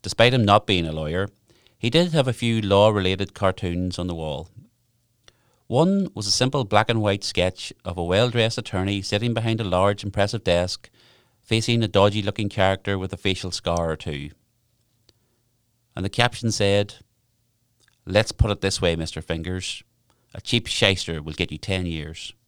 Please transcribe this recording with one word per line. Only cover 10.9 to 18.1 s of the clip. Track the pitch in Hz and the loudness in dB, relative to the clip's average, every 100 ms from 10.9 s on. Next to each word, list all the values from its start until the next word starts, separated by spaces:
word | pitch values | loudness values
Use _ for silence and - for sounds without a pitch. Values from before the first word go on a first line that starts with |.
| _ _ _ _ _ | _ _ _ _ _
facing | _ 113 110 117 | _ -2 2 0
a | 110 | 2
dodgy-looking | 101 101 107 101 - 101 | 4 4 4 -4 -4 -4
character | - 95 95 - 98 | 2 2 2 -4 -4
with | 92 | -6
a | - | -4
facial | 98 92 92 | -2 -2 -4
scar | - 87 85 85 | -6 -2 -2 -2
or | 78 | -4
two. | - 73 73 - _ _ _ _ _ _ _ _ _ _ _ _ _ _ _ - | -6 -8 -10 -16 _ _ _ _ _ _ _ _ _ _ _ _ _ _ _ -8
And | |
the | 92 | -6
caption | - 120 - 117 | 0 0 0 -4
said, | 104 101 101 104 - _ _ _ _ _ _ _ _ _ _ | 0 2 2 0 -8 _ _ _ _ _ _ _ _ _ _
"Let's | - | 0